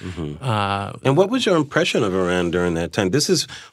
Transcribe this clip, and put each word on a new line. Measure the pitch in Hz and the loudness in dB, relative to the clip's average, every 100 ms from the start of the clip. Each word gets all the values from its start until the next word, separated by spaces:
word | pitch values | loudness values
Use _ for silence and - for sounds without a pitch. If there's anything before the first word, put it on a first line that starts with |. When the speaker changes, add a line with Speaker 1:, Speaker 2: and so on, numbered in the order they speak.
Speaker 1:
Mm-hmm. | 92 87 76 76 | -10 -6 -6 -6
Speaker 2:
Uh, | 131 107 101 98 98 - | -2 0 0 -2 -4 -4
Speaker 1:
And | 135 139 | 2 4
what | 196 | 2
was | 254 | 2
your | 233 170 | 2 2
impression | 143 151 180 180 | 2 0 0 0
of | 107 | 0
Iran | 92 90 90 87 | 2 2 2 2
during | 87 87 | 0 0
that | 82 82 | 0 -2
time? | - 95 | 0 0
This | 135 - | 2 2
is | 165 - - - | 0 -2 -10 -20